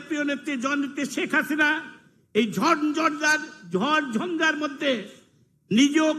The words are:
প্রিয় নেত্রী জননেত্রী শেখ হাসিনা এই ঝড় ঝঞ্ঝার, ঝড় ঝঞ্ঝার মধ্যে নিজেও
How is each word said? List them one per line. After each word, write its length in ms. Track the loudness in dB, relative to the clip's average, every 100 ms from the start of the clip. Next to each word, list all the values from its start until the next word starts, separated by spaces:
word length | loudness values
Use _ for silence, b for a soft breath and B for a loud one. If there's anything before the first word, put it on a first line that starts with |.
| -4
প্রিয় 160 | -4 -2
নেত্রী 240 | -4 -6 -6
জননেত্রী 400 | -2 -2 -4 -6 -6
শেখ 160 | -4 -2 0
হাসিনা 320 | 0 0 0 0 -6 -16 _ _ _ 0
এই 100 | 0 0
ঝড় 260 | 2 2 0 0
ঝঞ্ঝার, 420 | 0 0 2 2 -2 -14 -6 -2
ঝড় 300 | 2 0 0 -2
ঝঞ্ঝার 400 | -2 0 0 0
মধ্যে 280 | -4 -4 -2 -2 -4 -16 _ _ _ _ _
নিজেও 400 | 4 6 6 2